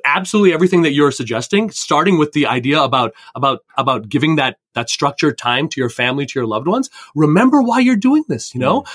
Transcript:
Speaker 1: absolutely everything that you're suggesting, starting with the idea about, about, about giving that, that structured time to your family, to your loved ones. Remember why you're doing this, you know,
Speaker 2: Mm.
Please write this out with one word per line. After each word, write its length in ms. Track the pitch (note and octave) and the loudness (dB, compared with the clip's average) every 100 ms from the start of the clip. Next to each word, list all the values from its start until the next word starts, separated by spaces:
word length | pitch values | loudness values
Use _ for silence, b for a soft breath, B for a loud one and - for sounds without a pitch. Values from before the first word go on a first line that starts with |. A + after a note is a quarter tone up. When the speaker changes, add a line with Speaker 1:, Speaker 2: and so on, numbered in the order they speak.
Speaker 1:
absolutely 480 | C3+ D#3+ F#3 G#3+ G3 | 0 -2 0 2 2
everything 280 | D#3+ F3+ F3 | 4 2 4
that 100 | D#3+ | 2
you're 180 | C#3 C#3+ | 2 0
suggesting, 580 | - A#2 A2+ - G3 A3 | 0 -6 -6 -2 -2 -2
starting 480 | - - D3+ F3 E3+ | -8 -2 0 2 2
with 140 | D3+ | 2
the 140 | D3 B2 | 0 0
idea 340 | B2+ B2 D3+ | -2 0 0
about, 320 | C3+ B2+ A2+ - B | 0 0 -2 -6 B
about, 260 | A#2+ C3+ A2+ _ - | -4 -2 -2 _ -4
about 320 | C3 B2 G#2+ | -2 -2 -2
giving 280 | C3+ D#3 D3+ | -2 0 0
that, 200 | C3 - _ | -2 -4 _
that 160 | A#2 A#2 | -8 -6
structured 480 | - C#3+ - D3+ B2 | -2 -4 0 -2 0
time 300 | A#2+ B2 D3+ | -2 -2 -2
to 100 | - | -4
your 80 | B2 | -4
family, 380 | - B2 C#3 C3+ | -2 -2 -2 -4
to 120 | C3+ | -4
your 80 | A2+ | -4
loved 200 | G#2+ D3 | -2 -2
ones. 220 | A#3+ C4 B B | -2 -4 B B
Remember 480 | D3 D3+ E3+ B3+ D4 | 0 2 4 4 4
why 160 | A#3+ A#3+ | 2 2
you're 160 | B3 A3+ | 2 2
doing 280 | B3+ D4+ D4+ | 2 2 0
this, 260 | B2 - | -6 -6
you 60 | B2 | -4
know, 220 | C3 G3+ | 0 0
Speaker 2:
Mm. 40 | - | -4